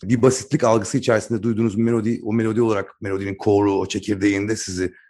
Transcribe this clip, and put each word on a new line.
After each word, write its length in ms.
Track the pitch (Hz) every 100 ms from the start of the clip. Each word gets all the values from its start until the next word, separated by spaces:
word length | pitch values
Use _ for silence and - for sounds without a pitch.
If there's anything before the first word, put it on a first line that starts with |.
bir 200 | 95 120
basitlik 420 | 127 131 - -
algısı 340 | 117 113 101 131
içerisinde 440 | 117 110 - 113
duyduğunuz 340 | 113 107 113 101
melodi, 440 | 117 117 107 117
o 80 | 104
melodi 300 | 113 110 110
olarak 280 | 113 101 98 -
melodinin 340 | 101 95 98
koru, 380 | 95 107 101 101
o 140 | 98 95
çekirdeğinde 720 | 104 101 98 101 98 101 110
sizi 360 | - 92 90 - _